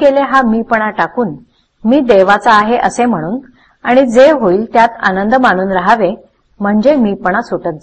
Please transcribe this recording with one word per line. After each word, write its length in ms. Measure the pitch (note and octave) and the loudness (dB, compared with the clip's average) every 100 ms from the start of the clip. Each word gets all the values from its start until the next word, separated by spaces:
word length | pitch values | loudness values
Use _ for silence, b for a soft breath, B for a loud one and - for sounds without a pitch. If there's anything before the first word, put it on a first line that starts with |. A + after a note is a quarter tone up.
केले 200 | C#4+ C#4 | 0 2
हा 220 | C4 C4+ | 0 0
मीपणा 480 | B3 A3 A3+ A3+ G#3+ | 0 -2 -2 -2 -2
टाकून 460 | G#3 E3 - A3 D3 _ _ _ _ | -4 -4 -4 -6 -8 _ _ _ _
मी 160 | A3 C#4+ | -2 -2
देवाचा 520 | B3 G3 F#3 G#3 A#3+ | 2 2 4 2 2
आहे 240 | G#3+ G#3+ A#3+ | 2 2 -2
असे 280 | F#3 - | -2 -2
म्हणून 360 | A#3+ F#3+ D#3 B3 b b b b | -2 -2 -6 -10 b b b b
आणि 240 | - B3 C4+ | 0 0 2
जे 240 | A3+ C#4 | 4 4
होईल 420 | D4 G#3 F#3+ A3 | 4 0 -2 -2
त्यात 160 | A#3 A#3 - | 0 0 0
आनंद 360 | G3+ F#3+ G#3 | -4 -2 0
मानून 380 | C4 A#3+ F#3 F#3+ | 2 2 0 -2
राहावे 420 | F#3 F3+ A3+ F#3 A3 _ _ _ _ | -2 0 0 0 -4 _ _ _ _
म्हणजे 360 | G3+ G#3+ A#3+ D4 | -2 0 2 2
मीपणा 440 | G#3+ F#3+ F3+ G3+ | 0 -2 -4 -4
सुटत 380 | - F3+ F3 D#3 | -4 -6 -6 -8